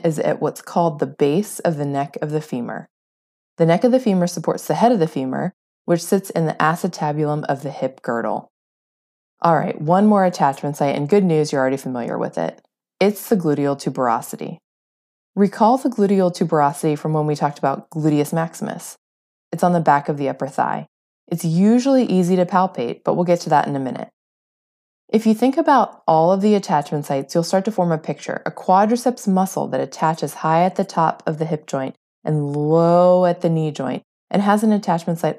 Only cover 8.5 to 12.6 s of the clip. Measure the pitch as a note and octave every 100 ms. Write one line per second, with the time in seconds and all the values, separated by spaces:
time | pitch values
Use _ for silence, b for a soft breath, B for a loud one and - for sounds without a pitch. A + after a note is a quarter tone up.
8.5 | _ _ _ _ _ _ _ _ _ E3+
9.5 | D3+ F#3 - D3+ F#3 G#3+ G#3 F#3 F3+ C#3+
10.5 | C#3 D3 D3 C#3+ D3 C#3+ G3+ F#3 D#3 D3
11.5 | C#3+ C3 C3+ C3 B2 A#2+ A#2 A2+ - E2
12.5 | -